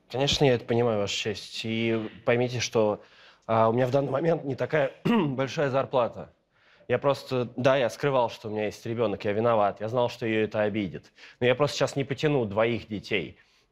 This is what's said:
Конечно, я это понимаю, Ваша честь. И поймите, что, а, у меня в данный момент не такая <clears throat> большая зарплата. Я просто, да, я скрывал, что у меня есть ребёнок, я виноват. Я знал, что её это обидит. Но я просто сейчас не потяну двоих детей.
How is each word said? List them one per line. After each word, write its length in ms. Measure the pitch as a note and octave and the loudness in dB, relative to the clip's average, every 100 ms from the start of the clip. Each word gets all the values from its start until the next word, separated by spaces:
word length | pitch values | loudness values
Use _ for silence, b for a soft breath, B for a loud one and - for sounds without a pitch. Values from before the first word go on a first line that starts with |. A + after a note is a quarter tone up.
| _ | _
Конечно, 360 | B2 C#3+ - C#3+ | -2 -2 2 4
я 80 | |
это 100 | A#2+ | 4
понимаю, 360 | - A#2 A#2+ G#2+ | 2 0 2 0
Ваша 120 | G2+ - | -2 -4
честь. 440 | A2+ G2 - - A2+ | -6 -6 -10 -10 -6
И 440 | A2+ A2+ A2+ G#2+ - | -2 0 0 -4 -6
поймите, 380 | - A#2+ B2 B2 | 0 2 2 -2
что, 400 | - A#2+ G#2+ G2+ B B B B - | -2 2 2 0 B B B B -2
а, 200 | A2+ A2+ | 2 4
у 60 | |
меня 120 | A#2 B2+ | 4 2
в 60 | |
данный 200 | C#3 C#3 | 2 0
момент 340 | C3 E3 D#3+ C#3 | 0 0 0 -2
не 100 | B2+ | -6
такая 380 | B2+ D#3 C3+ - | -2 0 -2 -2
<clears throat> 60 | |
большая 680 | - A#3 D#3 B2+ C3+ D#3+ C#3+ | 0 2 2 0 -4 -2 0
зарплата. 600 | C3 A#2+ C3+ A2+ - D2+ _ _ b b b - | 0 0 0 0 -4 -16 _ _ b b b -2
Я 100 | A#2+ | 0
просто, 500 | C#3+ C3+ - B2+ A#2+ - | 2 0 -2 -2 -2 2
да, 180 | B2+ C3+ | 4 4
я 140 | A#2 | 2
скрывал, 400 | - D3 C3 A#2 | 0 0 2 0
что 180 | - A2 | -2 -8
у 40 | |
меня 120 | G#2+ G#2+ | -4 -4
есть 180 | - A2+ | -6 -8
ребёнок, 400 | A#2 A2 G2 G#2+ | -2 -2 -2 -2
я 80 | |
виноват. 480 | G2+ A#2 A2+ G2+ F#2+ | 0 2 4 2 0
Я 80 | G#2+ | -4
знал, 180 | B2 A#2+ | -2 -2
что 180 | - A#2 | -2 -2
её 160 | A2 G#2+ | 0 0
это 160 | A2 | 0
обидит. 500 | G#2 G#2 G2 D2 - B B B | 0 0 -4 -6 -18 B B B
Но 40 | B2 | 0
я 80 | |
просто 220 | B2+ D3 - | 2 0 0
сейчас 200 | C3+ - | -2 -2
не 80 | C3+ | -4
потяну 400 | B2+ D#3 D3 A2 | -2 0 0 0
двоих 420 | G2+ A#2 A2+ E2 | 2 2 0 -6
детей. 480 | G#2 - G#2 D2 - b b b | -10 -4 -4 -4 -12 b b b